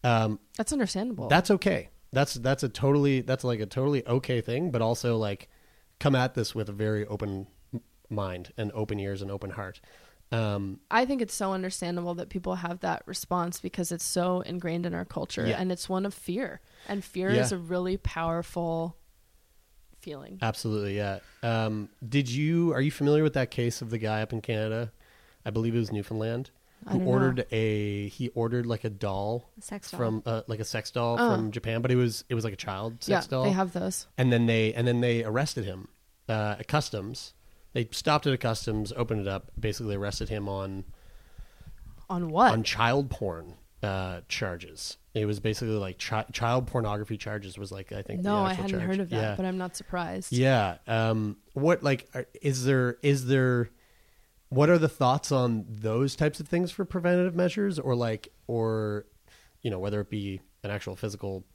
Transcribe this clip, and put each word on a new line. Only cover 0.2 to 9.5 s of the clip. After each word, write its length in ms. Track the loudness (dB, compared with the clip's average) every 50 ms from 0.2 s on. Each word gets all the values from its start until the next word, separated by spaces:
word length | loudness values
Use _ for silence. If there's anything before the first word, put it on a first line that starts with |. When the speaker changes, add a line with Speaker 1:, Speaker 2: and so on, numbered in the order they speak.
| 4 2 0 -2 _ _ _
Speaker 2:
That's 160 | -6 -4 -2
understandable. 560 | 0 0 0 0 0 -2 -4 -4 -4 -6 0 4
Speaker 1:
that's 220 | 4 4 6 6
okay. 400 | 2 4 4 2 0 0 -4 -8 -18 -20 -16 -2 0
That's, 180 | 0 2 2
that's 300 | 0 -2 0 0 0 2
a 60 | 0 -4
totally, 500 | -2 2 2 4 4 6 6 4 4 2
that's, 240 | 2 0 -2 0 0
like, 160 | -2 0 0
a 60 | -2
totally 400 | -4 -2 0 2 2 2 0 2
okay 340 | 2 0 0 2 2 0 0
thing, 300 | 0 0 -2 -2 0 0
but 100 | 0 2
also, 380 | 2 2 2 2 2 0 2 2
like, 320 | 0 0 -2 -6 -10 -20 _ _ _ _ _ _ _ _ _ _
come 160 | 4 4 6
at 180 | 6 4 2 2
this 180 | 0 -2 -2
with 160 | -2 -4 -4 -4
a 40 |
very 340 | -2 -2 0 2 2 0 -2
open 400 | -4 -4 -4 -4 -4 -4 -6 -8 -10 _ -20 -16 _
m-, 80 | -10 -10 -10 _ _ _ _ -8
mind 420 | -4 -4 -2 -4 -4 -6 -10 -12 -8
and 160 | -6 -6 -4 -2
open 240 | -4 -4 -2 -2 -2
ears 240 | -2 -2 -4 -4
and 80 | -6 -6
open 200 | -8 -8 -8 -8